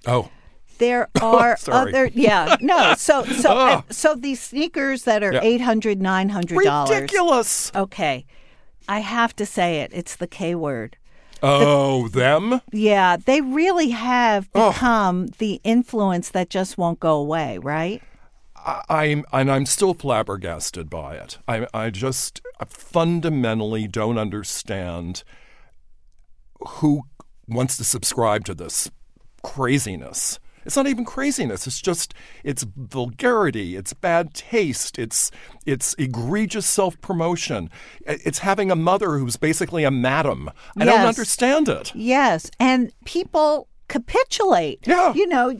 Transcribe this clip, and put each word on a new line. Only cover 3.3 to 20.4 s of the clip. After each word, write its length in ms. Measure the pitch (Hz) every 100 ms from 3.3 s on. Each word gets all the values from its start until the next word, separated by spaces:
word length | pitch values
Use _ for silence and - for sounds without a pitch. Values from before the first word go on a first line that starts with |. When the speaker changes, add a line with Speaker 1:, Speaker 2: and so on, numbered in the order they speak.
| 247 277
Speaker 1:
<laughs> 20 |
Oh. 40 | 247
Speaker 2:
uh, 240 | 262 277 -
so 240 | 214 311
these 280 | 277 277 262
sneakers 640 | - 277 320 320 277 262 247
that 180 | 214
are 100 | 202
Speaker 1:
Yeah. 60 | 131
Speaker 2:
eight 200 | 220 240
hundred, 380 | 247 220 214 202
nine 280 | 190 185 196
hundred 340 | 202 170 -
dollars. 280 | - 294 277
Speaker 1:
Ridiculous. 800 | 427 139 381 339 262 220 - -
Speaker 2:
Okay. 540 | 202 190 - 156 127 - - - - - - -
I 120 | 208
have 360 | 202 233 233 -
to 80 | 202
say 340 | - 175 156
it. 100 | 127
It's 260 | - - -
the 100 | 175
K 260 | - 170
word. 440 | 170 151 123 110 - - - - -
Speaker 1:
Oh, 640 | 139 143 147 143 139 131 117
them? 520 | 123 127 151 214 247 -
Speaker 2:
Yeah, 460 | 214 214 202 185 175
they 240 | 247 285
really 480 | 262 285 349 359 302
have 580 | 233 247 247 240 202 196
Speaker 1:
Oh. 160 | 208 220
Speaker 2:
become 560 | - 247 226 190 180 185 -
the 200 | 214 185
influence 640 | 220 233 247 220 196 175 -
that 220 | 185 180
just 260 | 190 185 -
won't 220 | 170 165
go 160 | 170 151
away, 420 | 147 165 139 92
right? 420 | 135 151 170 226 - - - _ - -
Speaker 1:
I, 260 | - - -
I'm, 360 | 156 151 147 -
and 160 | 131 139
I'm 160 | 135 139
still 300 | - 196 -
flabbergasted 920 | 139 110 101 95